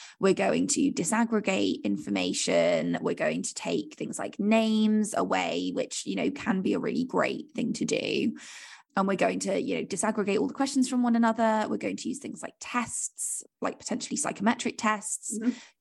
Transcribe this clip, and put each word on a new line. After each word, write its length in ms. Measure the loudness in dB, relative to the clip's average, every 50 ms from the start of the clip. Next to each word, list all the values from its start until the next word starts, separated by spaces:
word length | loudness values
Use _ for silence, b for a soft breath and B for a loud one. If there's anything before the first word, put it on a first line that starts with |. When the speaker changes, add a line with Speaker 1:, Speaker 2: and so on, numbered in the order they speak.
| B B B 2
Speaker 1:
we're 140 | 4 4 4
going 320 | 4 2 2 2 2 2 2
to 240 | 2 2 2 2
disaggregate 880 | 2 0 0 2 2 2 2 2 2 0 2 2 0 2 2 0 0 0 -2
information, 1120 | -2 -2 -2 -2 -2 -2 0 0 0 0 0 2 4 4 6 6 6 4 2 2 0 -2 0
we're 140 | 0 -2 -2
going 260 | 0 0 0 0 -2
to 120 | -4 -6 -8
take 400 | -8 -4 -2 -2 -2 -2 -4 -8
things 240 | -8 -8 -6 -6 -6
like 200 | -8 -6 -4 -2
names 760 | 2 4 4 4 4 2 2 4 4 4 4 2 2 2 0
away, 540 | 0 0 2 2 0 0 0 -2 -2 -2 -2 -2
which, 300 | -4 -4 -4 -6 -6 -6
you 100 | -4 -2
know, 160 | -2 -2 -2
can 300 | -2 -2 -2 -2 0 0
be 140 | 2 0 0
a 40 | 0
really 260 | 0 -2 0 -2 -2
great 420 | 0 2 2 2 2 0 -4 -8 -8 -4
thing 180 | -4 -2 -2
to 140 | -2 -2 -2
do. 480 | 0 0 0 0 0 0 0 0 0 B B B B B B B B B B B _ _
And 140 | 0 2 2
we're 80 | 2
going 220 | 2 2 2 2 0
to, 180 | -2 -2 0 0
you 180 | 0 0 -2
know, 80 | -2 -4
disaggregate 540 | -4 -4 -2 -2 0 0 0 0 0 2 2
all 80 | 0 0
the 40 |
questions 380 | 0 -2 -2 0 2 2 2 4
from 120 | 2 2
one 140 | 4 4 4
another. 500 | 6 4 4 4 4 4 4 4 2 2 0
We're 60 | -2 -2
going 180 | -2 -4 -4
to 120 | -4 -4 -6
use 100 | -6 -6
things 240 | -8 -10 -8 -8
like 120 | -8 -10 -10 -12
tests, 840 | -10 -4 -4 -4 -4 -4 -4 -6 -6 -8 -6 -6 -6 -6 -6 -8 -10 -14 _ _
like 160 | -6 -6 -6 -6
potentially 380 | -6 -6 -4 -4 -4 -4 -4 -2
psychometric 580 | -2 -2 -2 0 2 2 2 2 -2 -4 -4
tests, 640 | 0 0 0 0 0 -4 -6 -6 -6 -6 -8 -6 -2
Speaker 2:
Mm-hmm. 120 | -2 -2 B B B B B _